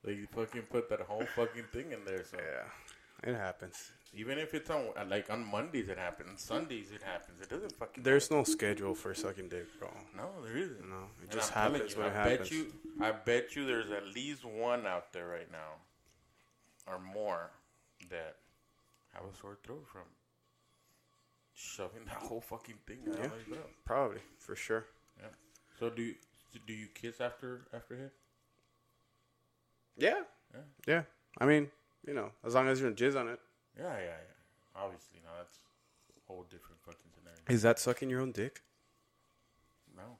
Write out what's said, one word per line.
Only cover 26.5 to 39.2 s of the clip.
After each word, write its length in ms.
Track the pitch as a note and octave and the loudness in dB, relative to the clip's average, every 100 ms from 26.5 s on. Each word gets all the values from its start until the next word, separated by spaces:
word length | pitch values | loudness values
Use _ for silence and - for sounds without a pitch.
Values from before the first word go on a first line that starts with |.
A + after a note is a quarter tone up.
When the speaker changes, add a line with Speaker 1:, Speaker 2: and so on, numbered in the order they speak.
| A2+ G#2+ | -16 -10
Speaker 1:
do 60 | |
you 140 | G#2+ G#2+ | -10 -10
kiss 260 | - A#2+ A2+ | -8 -10 -2
after, 400 | B2 - B2+ B2 - | -4 -2 -10 -10 -10
after 240 | A#2+ - B2 | -14 -10 -10
head? 140 | C3+ - _ _ _ _ _ _ _ _ _ _ _ _ _ _ _ _ _ - | -10 -14 _ _ _ _ _ _ _ _ _ _ _ _ _ _ _ _ _ 4
Speaker 2:
Yeah. 260 | D#3 F#4+ E4+ - _ | 6 6 -2 -12 _
Speaker 1:
Yeah. 80 | - D3 - - | -18 -18 -6 4
Speaker 2:
Yeah. 140 | E3 D#3 _ _ - | 4 4 _ _ 4
I 80 | C3 | 8
mean, 240 | D3+ C#3+ - _ _ | 8 6 -6 _ _
you 100 | - | -6
know, 180 | C#3 G#2 A2 | -4 -4 -6
as 80 | - B2+ | 4 6
long 100 | C3 | 8
as 140 | C3 | 6
you 60 | C3 | 4
don't 100 | G#2 | 4
jizz 200 | B2 C#3 | 4 4
on 100 | A#2 | 0
it. 100 | A#2+ - _ _ - | -4 -12 _ _ -8
Speaker 1:
Yeah, 160 | F3 B2 | -4 -2
yeah, 80 | F2+ | -4
yeah. 760 | D#2+ E2 - _ _ _ F#2+ | -8 -14 -20 _ _ _ -6
Obviously, 380 | G2 F2+ - F2 | -6 -6 -16 -20
no, 60 | E2 E2+ | -14 -12
that's 180 | F2 - - _ _ _ _ - | -12 -16 -20 _ _ _ _ -20
a 40 | _ | _
whole 160 | F#2 F2 | -14 -14
different 300 | F2 - E2+ | -18 -20 -20
fucking 260 | - D#2 E2 - | -20 -20 -20 -20
scenario. 220 | F2 E2+ - | -20 -14 4
Speaker 2:
Is 140 | A#2+ | 8
that 160 | A2+ A#2 | 10 8
sucking 320 | - A#2+ C3+ | 6 2 2
your 100 | B2+ | 2
own 120 | C3 | 0
dick? 300 | G#2+ A#2+ - _ _ _ _ _ _ | 0 -2 -4 _ _ _ _ _ _